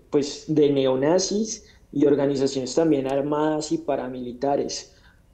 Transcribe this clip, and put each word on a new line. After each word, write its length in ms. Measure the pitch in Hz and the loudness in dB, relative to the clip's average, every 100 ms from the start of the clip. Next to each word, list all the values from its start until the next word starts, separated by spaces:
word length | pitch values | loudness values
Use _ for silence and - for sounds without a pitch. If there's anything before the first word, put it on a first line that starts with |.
| _ | _
pues, 340 | 147 135 - - | -2 -2 -6 -2
de 240 | 151 143 | 2 4
neonazis 920 | 139 131 131 143 185 - 202 220 - - - _ | 4 2 2 2 2 2 -2 -4 -8 -16 -20 _
y 140 | 143 | 2
organizaciones 680 | 143 143 139 135 135 135 127 | 4 4 2 0 -2 -2 -4
también 320 | 165 165 139 131 | 0 2 2 0
armadas 680 | 139 147 151 156 151 151 | -2 -2 0 0 -2 -4
y 60 | 160 | -4
paramilitares. 1160 | 151 131 127 127 123 123 139 139 - - - _ - _ _ | -2 -4 -4 -10 -10 -4 -2 0 -2 -8 -14 _ -20 _ _